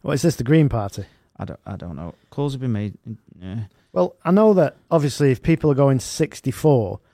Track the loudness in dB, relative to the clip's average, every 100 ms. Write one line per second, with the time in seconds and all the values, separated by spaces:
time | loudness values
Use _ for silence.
0 | -4 0 0 -2 2 4 4 0 -6 -10
1 | -16 _ _ -14 -12 -12 -14 -12 -12 -12
2 | -14 -16 _ -6 -6 -4 -4 -4 -6 -10
3 | -16 -16 _ -18 -12 -10 -12 _ _ -2
4 | -2 -4 0 4 4 4 2 -2 _ 0
5 | 0 2 0 2 0 2 2 4 4 2
6 | -2 -4 -4 -2 -8 0 2 2 0 -8
7 | _